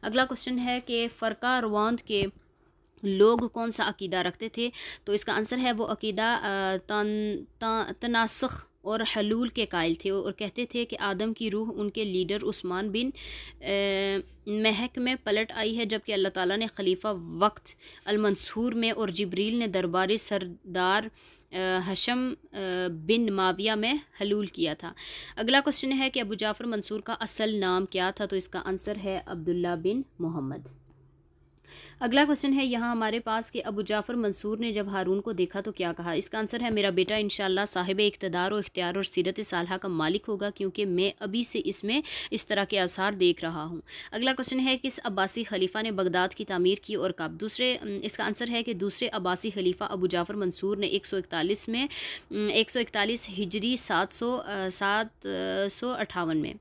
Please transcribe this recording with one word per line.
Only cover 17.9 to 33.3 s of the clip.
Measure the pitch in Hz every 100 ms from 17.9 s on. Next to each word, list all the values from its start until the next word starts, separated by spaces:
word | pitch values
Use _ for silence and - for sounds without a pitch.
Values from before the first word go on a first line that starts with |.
| - -
अल-मंसूर | 208 214 196 - - 240
में | 226 226
और | 220 214
जिब्रील | 175 202 180 208 233
ने | 226
दरबारी | 185 180 175 185 214
सरदार, | - 202 185 170 - 180 180 202 220
अ, | - - - _ 185
हशम, | 185 185 180 185 - 247 254
अ, | 196 - - 190 180 180
बिन | 165 156 226 226
माविया | 196 185 185 208 214
में | 220 294 - -
हलूल | 202 208 202
किया | - 165
था। | 151 170 - - - - -
अगला | 226 262
क्वेश्चन | 277 - 269
है | 269 269
कि | 262
अबू | 220 208
जाफ़र | 214 208 233
मंसूर | 220 196 214
का | -
असल | 233 220 - 220 214
नाम | 190 185 190
क्या | 185 185
था? | 196 202
तो | 196
इसका | 185 190
आंसर | - 185 - 208
है, | 196 190 -
अब्दुल्ला | 175 160 175 175 175
बिन | 175 233 269 _
मोहम्मद। | 170 160 135 139 - - - - - _ _ _ _ _ - - - -
अगला | 247 254 294
क्वेश्चन | 285 277
है | 269 262
यहाँ | 240 233
हमारे | 233 220 226
पास | 233